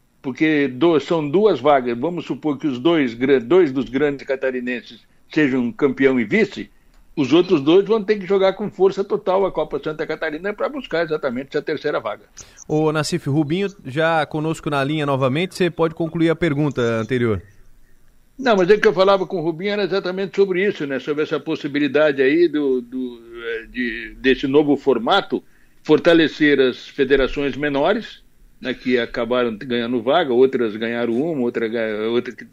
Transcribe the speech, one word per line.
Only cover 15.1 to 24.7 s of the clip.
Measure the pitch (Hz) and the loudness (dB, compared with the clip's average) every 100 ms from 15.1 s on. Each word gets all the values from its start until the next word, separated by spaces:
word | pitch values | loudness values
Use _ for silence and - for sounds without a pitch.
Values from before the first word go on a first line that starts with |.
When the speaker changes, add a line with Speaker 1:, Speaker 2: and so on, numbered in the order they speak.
| 131 131 147 185 | 0 0 0 -4
Speaker 2:
você | - 175 | -2 -2
pode | 165 165 | 0 -2
concluir | 160 165 170 165 | -2 -6 0 0
a | 160 | 2
pergunta | 170 139 151 131 | 0 0 0 0
anterior. | 117 113 110 127 117 95 - - - - - - - _ _ - | 0 0 -2 0 0 0 -4 -20 -20 -20 -20 -20 -20 _ _ -4
Speaker 1:
Não, | 262 196 | 2 4
mas | 175 | 4
é | 208 | 4
que | 214 | 4
eu | |
falava | 180 190 196 175 | 4 4 4 0
com | 185 | -4
o | |
Rubinho | 160 160 202 | -4 -4 -4
era | 208 | -4
exatamente | 185 196 180 185 190 - | -2 -2 -4 -6 -6 0
sobre | 196 180 202 | 0 2 0
isso, | - 143 | -2 -4
né? | 135 | -6
Sobre | 156 147 | -4 -4
essa | 151 151 | -2 -4
possibilidade | 156 151 147 143 147 143 156 139 | -4 -6 -4 -2 0 2 2 4
aí | 131 160 170 | 2 4 2
do, | 147 143 127 | 2 0 -2
do, | 120 127 123 117 117 117 117 | -4 -8 -8 -10 -18 -12 -8
eh, | 113 110 | -8 -8
de, | 113 123 113 110 113 | -6 -4 -6 -12 -2
desse | 127 127 135 | 2 2 4
novo | 143 147 | 2 4